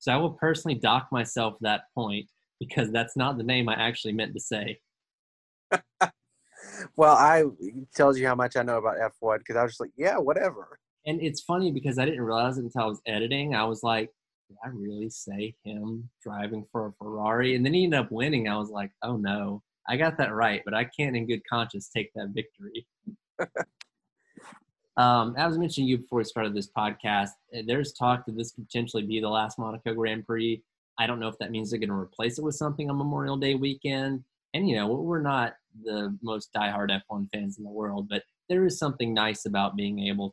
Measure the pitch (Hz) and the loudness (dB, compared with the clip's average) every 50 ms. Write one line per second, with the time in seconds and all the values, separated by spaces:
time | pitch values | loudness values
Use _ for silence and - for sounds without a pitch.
0 | - 131 123 139 170 160 160 - 156 160 156 156 - 165 131 113 - 110 113 131 | 0 2 2 4 2 0 0 0 2 2 2 2 0 -2 -2 2 4 4 4 4
1 | 127 - 131 120 113 - - 123 117 107 104 - 110 107 107 104 - _ _ 127 | 2 0 -2 -2 -2 -2 -2 0 0 0 -2 -2 0 0 0 0 -2 _ _ -4
2 | 113 104 101 104 107 - _ _ _ _ _ _ - 123 - 151 120 107 110 117 | -4 -2 -4 -6 -6 -10 _ _ _ _ _ _ -12 -4 -2 0 0 2 0 0
3 | 117 - - 135 127 139 139 120 117 123 127 127 117 110 110 - 110 117 117 - | 0 0 0 0 0 0 0 -2 -2 0 2 2 2 2 2 2 0 0 0 -2
4 | - 110 104 110 110 - 101 104 - - 117 104 101 110 104 - _ _ _ _ | -4 -4 -2 -2 -2 -4 -6 -10 -6 -4 -4 -4 -4 -6 -8 -12 _ _ _ _
5 | _ _ _ _ _ _ _ _ _ _ _ _ _ _ - - - _ _ _ | _ _ _ _ _ _ _ _ _ _ _ _ _ _ -2 -2 -2 _ _ _
6 | 185 - - _ _ _ _ _ _ _ _ - - - - - - - - - | 0 0 0 _ _ _ _ _ _ _ _ -20 -20 -16 -14 -14 -14 -8 4 8
7 | 156 151 147 120 - 151 160 160 156 139 101 78 87 98 117 135 135 - - - | 10 10 10 10 10 10 8 8 6 4 0 -4 -10 -10 -10 -10 -12 -6 2 6
8 | 147 139 135 127 131 131 127 123 123 120 - 127 117 123 120 113 107 110 95 87 | 6 6 6 6 4 2 2 2 2 2 2 0 0 2 0 0 2 0 0 2
9 | 113 107 - _ 117 110 107 110 113 - 113 117 123 120 110 - 117 - - 127 | 0 -2 -2 _ 0 0 0 0 -2 -2 0 0 0 0 0 -6 -10 -10 -6 0
10 | 156 190 - - 143 135 156 190 - 185 135 104 - - - - _ _ _ _ | 0 2 2 2 2 2 2 2 2 0 -2 -4 -12 -18 -20 -20 _ _ _ _
11 | _ 151 160 165 165 156 - - - - 170 180 190 175 139 131 135 139 120 127 | _ -4 -4 -2 -2 -4 -4 -4 -4 -2 0 2 2 0 0 0 -2 -2 0 2
12 | 127 151 160 127 120 113 113 113 120 127 127 135 120 117 - 127 113 107 104 - | 0 0 0 -2 -2 0 0 2 2 0 0 -2 -6 -4 -2 -2 -2 -2 -2 -4
13 | - 117 107 107 113 117 139 139 143 151 131 107 110 113 113 107 - 117 113 110 | -6 -4 -2 -2 0 0 -2 -2 -2 0 0 0 0 0 -2 -2 0 0 2 0
14 | 110 110 - _ _ _ _ _ _ _ 101 104 113 131 127 104 101 104 104 104 | 0 -4 -8 _ _ _ _ _ _ _ -20 -16 -14 -12 -10 -10 -8 -8 -8 -8
15 | 110 113 - - - 101 98 101 107 110 113 _ _ 107 104 104 104 110 113 113 | -8 -10 -10 -12 -12 -10 -6 -6 -6 -6 -8 _ _ -12 -10 -8 -8 -8 -8 -8
16 | 120 120 - _ _ 107 104 104 104 104 110 107 104 - - 117 110 104 98 _ | -10 -14 -18 _ _ -10 -8 -8 -6 -6 -6 -8 -10 -8 -6 -6 -6 -6 -8 _
17 | 101 104 107 107 104 107 113 120 127 127 127 123 123 139 165 185 185 170 151 135 | -12 -10 -6 -2 0 2 2 4 4 4 4 4 4 4 4 4 4 4 4 2
18 | 110 104 110 113 127 147 151 123 113 107 104 107 104 107 107 101 98 98 - _ | 2 0 -2 0 0 2 2 2 0 0 0 -2 -2 -4 -6 -8 -8 -8 -10 _
19 | - 117 123 110 101 98 101 104 101 101 101 104 - _ _ _ _ - 123 135 | -6 -4 -4 -2 0 0 -2 -2 -2 -4 -6 -8 -10 _ _ _ _ -4 0 2
20 | 160 165 160 - 135 107 107 110 117 110 104 - - 101 107 110 123 120 - - | 2 0 2 0 -2 0 2 2 2 2 2 0 -2 -2 -2 -2 -2 -2 -2 -2
21 | 147 139 123 117 113 120 117 107 - - 123 117 113 117 - 101 - - - 117 | -2 0 0 -2 0 -2 -2 -4 -2 -4 -2 -2 -2 -4 -6 -10 -12 -6 -4 -4
22 | 104 - - 104 101 101 101 110 107 - _ _ 98 104 110 117 120 _ _ _ | -4 -4 -8 -10 -10 -6 -6 -6 -8 -8 _ _ -18 -14 -12 -14 -14 _ _ _
23 | _ 208 - - _ _ _ - 180 - _ - - - _ _ - - _ _ | _ -16 -16 -16 _ _ _ -6 -6 -6 _ -8 -8 -8 _ _ -20 -20 _ _
24 | _ _ _ _ _ _ _ - - - - - _ _ _ _ _ _ _ - | _ _ _ _ _ _ _ -20 -20 -20 -20 -20 _ _ _ _ _ _ _ 4
25 | 123 123 123 120 113 120 120 135 160 170 160 165 175 160 - 143 135 127 127 120 | 6 6 6 6 4 2 0 0 0 0 2 0 -2 -2 0 0 2 2 2 0
26 | 123 - 123 120 110 - - 117 110 104 101 104 98 - _ 113 107 104 104 - | 0 -2 -2 -2 -2 0 -2 -2 -2 -2 -2 -4 -6 -4 _ -2 -2 -2 -2 -2
27 | - 107 104 101 101 101 - _ _ _ 110 117 110 113 123 143 139 - - - | -2 0 2 2 2 0 -6 _ _ _ -10 -8 -2 0 0 0 0 -2 -4 0
28 | 127 123 123 120 - - 110 113 117 117 - - 104 - - 120 117 120 - 113 | 2 2 2 2 0 -6 -6 -6 -6 -8 -8 -14 -16 -6 -4 -4 -4 -2 -2 -4
29 | 104 101 110 110 110 107 110 110 110 107 - - 113 110 110 107 - 117 113 113 | -2 -2 -2 -2 0 0 0 0 0 -2 -4 -6 -6 -6 -6 -6 -4 -4 -2 0
30 | 113 110 110 113 104 - 117 113 113 113 113 110 - _ _ _ _ _ _ - | 0 0 -2 -4 -4 -4 -2 0 0 0 -2 -2 -6 _ _ _ _ _ _ -2
31 | 113 113 120 117 110 110 107 - 107 - 113 110 107 101 117 110 110 101 101 95 | -2 -2 0 -2 -4 -6 -6 -6 -8 -6 -6 -6 -4 -4 -4 -4 -2 -2 -2 -4
32 | 92 92 - - 113 120 120 143 151 151 143 - 156 151 147 147 147 143 139 139 | -4 -6 -6 -4 -4 -2 -2 -2 -4 -4 -4 -2 -4 -4 -4 -4 -4 -2 -2 -2
33 | 139 147 143 143 139 139 139 139 147 139 135 131 135 139 135 135 - 143 135 135 | -2 -2 -2 -2 -2 -2 -2 0 0 2 2 2 0 -2 -2 -2 -4 -2 -2 -2
34 | 135 135 135 131 131 _ _ _ _ _ - 156 196 190 120 104 104 107 120 143 | -2 -2 -4 -4 -8 _ _ _ _ _ -4 0 0 2 2 2 2 0 0 0
35 | 160 170 170 160 151 143 - 127 120 117 - - _ _ _ 110 110 113 107 104 | 0 -2 -2 0 0 0 2 0 0 -2 -4 -10 _ _ _ -10 -6 -4 -4 -2
36 | 104 101 101 98 117 113 110 104 - - - 110 104 101 104 101 101 98 98 98 | -2 -4 -6 -6 -6 -6 -6 -6 -6 -4 -2 0 0 0 0 -2 -2 -2 -2 -4
37 | - - 107 101 98 101 - 104 101 98 98 107 104 104 104 107 107 101 101 101 | -4 -8 -8 -8 -6 -6 -6 -6 -6 -6 -8 -10 -12 -10 -8 -6 -4 -4 -4 -6
38 | 101 101 101 104 - _ _ _ _ - 180 185 190 180 - - 156 143 127 - | -6 -4 -6 -6 -6 _ _ _ _ 0 2 4 4 2 2 0 -2 -2 -2 -2
39 | 120 113 113 107 107 110 107 - - 107 101 98 98 98 98 101 101 101 104 101 | -2 0 2 2 2 2 0 -2 -4 -2 0 0 0 0 0 -2 -2 -2 -2 -2
40 | 101 101 98 101 98 98 | -2 -2 -2 -2 -4 -6